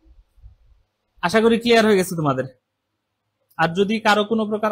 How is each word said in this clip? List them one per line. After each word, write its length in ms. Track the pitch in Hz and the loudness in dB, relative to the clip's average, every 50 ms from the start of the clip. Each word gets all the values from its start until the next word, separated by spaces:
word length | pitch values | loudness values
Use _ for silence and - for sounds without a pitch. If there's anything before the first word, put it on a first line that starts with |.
| 320 349 _ _ _ _ _ _ - - - _ _ _ _ _ _ _ _ _ _ _ _ _ - | _ _ _ _ _ _ _ _ -20 -20 -20 _ _ _ _ _ _ _ _ _ _ _ _ _ -4
আশা 160 | 175 196 226 220 | 0 2 2 4
করি 120 | 226 233 220 226 | 4 2 2 2
ক্লিয়ার 200 | 240 233 226 214 220 | 2 2 4 4 4
হয়ে 120 | 208 190 | 4 2
গেছে 140 | 180 - 180 165 | 0 -2 -4 -4
তোমাদের। 260 | 151 143 131 131 131 127 - _ _ _ _ _ _ _ _ _ _ _ _ _ _ _ _ _ _ _ _ - | -2 -2 -2 -2 -4 -8 -12 _ _ _ _ _ _ _ _ _ _ _ _ _ _ _ _ _ _ _ _ -4
আর 80 | 165 165 165 190 | -4 -2 0 -2
যদি 160 | 202 190 226 214 220 214 | -2 -2 -2 -2 0 0
কারো 160 | 202 208 208 208 | 0 0 0 -2
কোনো 120 | 226 220 214 208 | -4 -4 -4 -4
প্রকার 200 | 220 208 220 214 | -6 -6 -4 -4